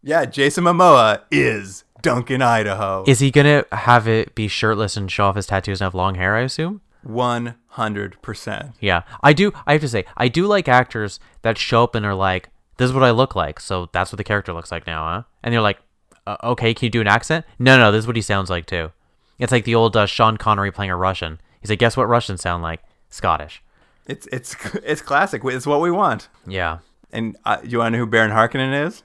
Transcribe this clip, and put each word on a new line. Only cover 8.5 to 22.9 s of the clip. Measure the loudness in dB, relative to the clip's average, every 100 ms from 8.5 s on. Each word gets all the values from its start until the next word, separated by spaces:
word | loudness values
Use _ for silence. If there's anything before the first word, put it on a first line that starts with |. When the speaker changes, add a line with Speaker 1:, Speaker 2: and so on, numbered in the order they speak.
| -10 -12 -8
Speaker 2:
Yeah. | -2 -2 -4 2
I | 4
do, | 4 2 -2 -2
I |
have | -2
to | 0
say, | -6 -6 -4
I | -2
do | 0 0
like | 0 4
actors | 2 2 -6 -8 -10 -20 -6
that | -4 -4
show | 0 2
up | 2 0
and | -4
are | -2
like, | -2 -2 -6 _ _ -4
"This | -2
is |
what | 4
I | 4
look | 4 0 0
like, | -4 -6
so | -8 -8 -6
that's | -4 -4
what | -6
the |
character | -4 -4 -4
looks | -12 -10
like | -12 -8
now, | -8 -6
huh?" | -8 -10 _
And | -4
you're | 0
like, | 0 -2 _ _ _ _ -12
"Uh, | -8
okay, | -6 -2 0
can | 0 -2
you |
do | 0
an | 2
accent?" | 2 2 -6 -6 0
"No, | 6 8
no, | 8
this | 4
is | 0
what | -6
he |
sounds | -2 -4 -2
like, | -6 -6
too." | -6 -8 _ _ _ _ _
It's | 0
like | 0
the | 2 2
old, | 4 4
uh, | 0
Sean | 4 2 2
Connery | 0 0 0
playing | -4 -6
a | -2
Russian. | -2 -2 -8 -12 _ _
He's | -6
like, | 0
"Guess | 2 2
what | 0
Russians | 0 -2 -8
sound | -6 -6
like?" | -6 -10 _